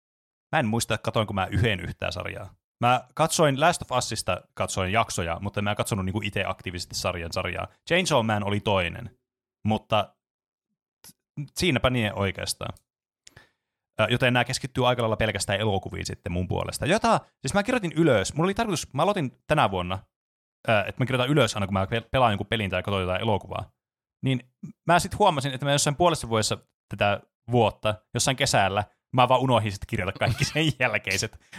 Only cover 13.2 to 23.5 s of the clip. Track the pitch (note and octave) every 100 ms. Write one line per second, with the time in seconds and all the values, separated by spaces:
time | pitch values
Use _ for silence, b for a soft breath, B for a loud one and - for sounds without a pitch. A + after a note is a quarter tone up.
13.2 | _ b b b _ _ _ - G#2+ A#2+
14.2 | B2+ B2 A#2+ B2+ C3+ - B2 B2 A2+ G#2+
15.2 | A2 G2 - G2 A2 G2 - F2+ F2 -
16.2 | - F2+ F2+ - F2+ - A#2 G#3 A#3 F3
17.2 | - b - G3 G3+ B3+ F3 D3+ E3 A2
18.2 | F#2 C#3+ F3+ G3 A3+ E3+ - C3 F3+ G#3
19.2 | C3 - - D3+ A2+ F#2+ F2+ F#2+ - _
20.2 | _ _ _ _ - G#2+ G2 - B2+ C3
21.2 | B2+ D3+ A2+ G#2+ F#2+ G2 F#2+ A2+ - C3+
22.2 | A#2+ G2 G2+ A2+ G2 F#2 G2 G2 F2+ F#2
23.2 | A2 G2 -